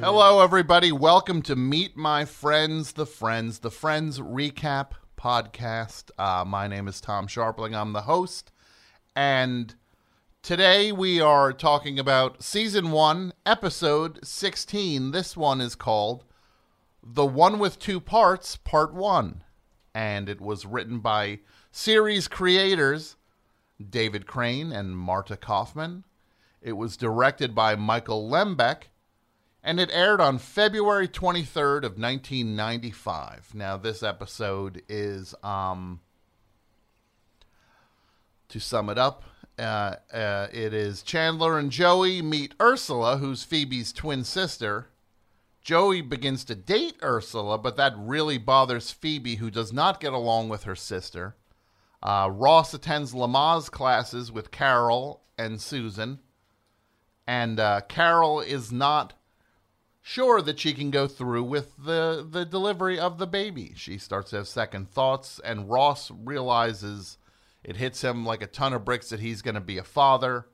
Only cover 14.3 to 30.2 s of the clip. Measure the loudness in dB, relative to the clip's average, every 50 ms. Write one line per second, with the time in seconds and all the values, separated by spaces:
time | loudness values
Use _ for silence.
14.3 | -10 -4 -4 -4 -4 -4 -10 -6 -4 -4 -2 -2 -2 -2 -2 -2 -2 -4 -4 -6
15.3 | -6 -2 0 0 2 0 -2 -6 -8 -8 -2 0 0 2 0 -2 -4 -8 -12 _
16.3 | _ _ _ _ _ _ _ _ _ _ _ _ _ _ -20 -10 0 0 0 2
17.3 | 6 6 6 6 6 4 0 -2 -2 -4 -6 -6 -6 -6 -6 0 4 6 6 6
18.3 | 6 4 -2 -12 -14 -10 _ 0 2 2 2 2 -2 -4 -2 0 0 0 0 -2
19.3 | -6 -12 -18 _ _ _ _ _ _ _ _ _ _ -6 -4 -4 -4 -4 -6 -6
20.3 | -10 -10 -6 -8 -8 -8 -8 -8 -8 -8 -6 -6 -8 -4 -2 0 0 0 0 -2
21.3 | -6 -10 _ _ _ _ _ _ _ -6 0 4 4 4 4 4 2 -2 -2 -4
22.3 | -6 -2 2 4 4 4 4 4 2 4 2 2 0 -2 -6 -14 -20 _ _ _
23.3 | _ _ _ _ _ _ _ _ _ _ -20 -8 -2 -2 -2 -2 -2 -6 -10 -8
24.3 | -6 -4 -2 -2 -2 -4 -6 -8 -8 -8 -6 -6 -6 -6 -4 -2 -2 -4 -4 -6
25.3 | -12 -14 -6 -2 -2 -2 -2 -4 -6 -8 -8 -8 -8 -12 -16 _ _ _ _ _
26.3 | _ _ _ _ _ _ _ -10 -8 -6 -6 -8 -8 -4 -4 -2 2 4 2 2
27.3 | 2 0 -6 -4 0 2 2 2 2 0 0 0 0 -2 -2 -2 -4 -4 -4 0
28.3 | 0 0 0 0 0 0 2 0 0 -2 -10 _ _ _ _ _ _ _ _ _
29.3 | _ _ _ _ _ _ _ -4 0 0 0 0 2 2 4 4 4 6